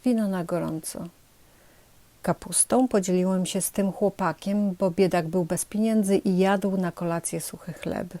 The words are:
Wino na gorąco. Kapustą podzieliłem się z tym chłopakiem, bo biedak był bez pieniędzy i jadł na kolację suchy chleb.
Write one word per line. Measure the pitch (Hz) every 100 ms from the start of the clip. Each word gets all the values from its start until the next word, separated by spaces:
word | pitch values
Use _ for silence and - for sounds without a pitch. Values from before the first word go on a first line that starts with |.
Wino | 254 226 202
na | 185
gorąco. | 170 175 160 160 - - 170 - _ _ - - - - _ - _ _
Kapustą | - 165 185 175 - 233 262
podzieliłem | 208 190 180 185 185 175
się | 190
z | -
tym | - 196
chłopakiem, | - 202 - 185 156 196 208 202 180
bo | 190
biedak | 175 185 175 160
był | 180
bez | 170 175
pieniędzy | - 208 220 220 196 196
i | 202 180
jadł | 190 196 196 190
na | 175
kolację | - 175 170 - 165
suchy | - - -
chleb. | 151 - - 180 175